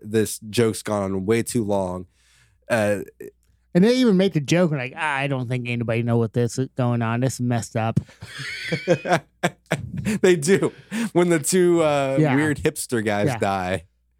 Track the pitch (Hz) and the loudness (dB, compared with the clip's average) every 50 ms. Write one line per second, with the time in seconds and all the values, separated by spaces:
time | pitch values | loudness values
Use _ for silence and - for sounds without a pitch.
0 | - 107 104 113 107 98 - - - 110 104 117 117 113 110 - - - 107 104 | -8 -2 0 0 0 0 -4 -8 -12 -4 0 2 2 2 0 -2 -4 -4 -2 -2
1 | 98 95 98 98 95 95 113 117 113 - - 123 110 101 104 98 95 90 90 90 | -2 -2 -2 -2 0 0 0 0 0 -2 -2 -4 -2 0 -2 -2 -2 -2 -6 -8
2 | 90 - _ _ _ _ _ _ _ _ _ _ _ - 120 117 107 104 104 95 | -10 -14 _ _ _ _ _ _ _ _ _ _ _ -2 0 2 2 2 0 -2
3 | - - - - 57 57 - _ _ _ _ _ _ _ - 175 185 226 247 254 | -4 -10 -14 -18 -18 -18 -18 _ _ _ _ _ _ _ 2 4 4 6 6 4
4 | 254 233 202 180 190 196 - 156 143 117 165 170 185 165 151 143 123 127 131 160 | 4 4 4 4 2 2 0 -2 -2 0 2 2 2 2 0 -2 -6 -8 -6 -4
5 | 170 156 143 135 139 143 139 127 127 113 127 123 120 120 120 120 117 113 117 117 | -4 -2 -2 -2 -2 -2 -2 -4 -4 -4 -4 -4 -4 -4 -4 -2 -2 -2 -2 0
6 | 117 120 120 117 117 110 - 123 120 120 - - 131 135 - - 127 120 120 117 | 0 0 2 2 0 0 0 0 -2 0 -2 -4 -6 -6 -4 -2 -2 0 0 0
7 | 117 113 113 120 127 131 - - 123 120 123 117 104 - - 117 110 113 113 - | -2 -2 -2 0 0 -2 -2 -2 -2 -2 -2 -2 -4 -4 -4 -2 -2 -2 -2 -4
8 | - - - _ - - - - 139 - - - - - - 151 - - 175 - | -6 -6 -10 _ -20 -18 -14 -12 -10 -10 -10 -10 -6 -6 -6 -4 0 0 0 0
9 | - 180 180 160 - _ _ _ - 175 - _ _ - 165 151 - - - - | 2 0 0 0 0 _ _ _ -4 -4 -4 _ _ -6 -6 -6 -6 -8 -10 -8
10 | - 185 220 - - 190 180 175 139 156 196 151 - 127 - - - - - 226 | -6 -4 -2 2 4 4 4 4 4 2 2 2 2 0 -4 -8 -14 -10 -8 -6
11 | 233 214 - 165 180 175 170 160 139 - - 185 175 175 175 170 160 151 147 143 | -6 -2 0 2 2 4 2 2 2 0 2 4 4 4 4 4 4 2 2 2
12 | 139 135 135 143 156 151 127 139 151 156 147 - - 151 - - - - - 117 | 0 0 2 2 2 4 2 2 2 0 0 0 -2 -2 -2 -4 -4 -4 -2 -2
13 | 107 107 104 101 104 139 127 110 107 101 98 95 92 90 95 92 85 _ _ _ | 0 0 0 0 0 0 0 0 0 0 0 -2 -2 -2 -4 -4 -6 _ _ _
14 | _ _ _ _ | _ _ _ _